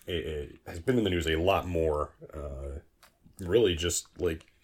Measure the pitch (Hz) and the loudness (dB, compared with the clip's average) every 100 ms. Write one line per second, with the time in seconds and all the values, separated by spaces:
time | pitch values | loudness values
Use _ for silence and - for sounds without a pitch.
0 | - 85 76 76 69 - - 90 107 123 | -6 -6 -4 -6 -8 -14 -12 -6 0 2
1 | 101 90 80 80 90 95 90 85 80 73 | 4 2 2 2 4 2 2 0 2 0
2 | 73 - - 73 73 67 69 71 - _ | -2 -8 -14 -10 -10 -8 -10 -10 -14 _
3 | - _ - - 92 104 113 80 87 - | -20 _ -20 -12 2 4 4 4 0 -2
4 | - - 90 82 - _ | -6 -2 -2 -2 -10 _